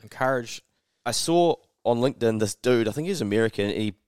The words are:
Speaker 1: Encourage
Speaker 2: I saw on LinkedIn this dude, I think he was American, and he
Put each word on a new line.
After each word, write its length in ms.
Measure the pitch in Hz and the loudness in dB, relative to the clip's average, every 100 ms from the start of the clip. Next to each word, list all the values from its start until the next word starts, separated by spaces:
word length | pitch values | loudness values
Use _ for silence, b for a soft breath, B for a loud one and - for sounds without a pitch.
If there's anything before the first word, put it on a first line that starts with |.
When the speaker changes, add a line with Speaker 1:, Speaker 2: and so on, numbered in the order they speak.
Speaker 1:
Encourage 600 | 110 - 131 131 117 - _ _ _ _ | -20 -4 -2 -2 -6 -16 _ _ _ _
Speaker 2:
I 60 | 123 | -6
saw 420 | 117 - 170 170 - _ _ | -4 2 4 4 0 _ _
on 140 | - 120 | -2 0
LinkedIn 400 | 123 - 117 110 | 0 0 0 0
this 140 | 107 | -2
dude, 340 | - 123 123 107 | -2 2 2 2
I 40 | |
think 140 | 113 170 | -2 -6
he 40 | |
was 100 | 180 | -4
American, 460 | 107 104 113 - 101 | 0 0 0 0 -4
and 100 | - | -2
he 140 | 107 - | -6 -8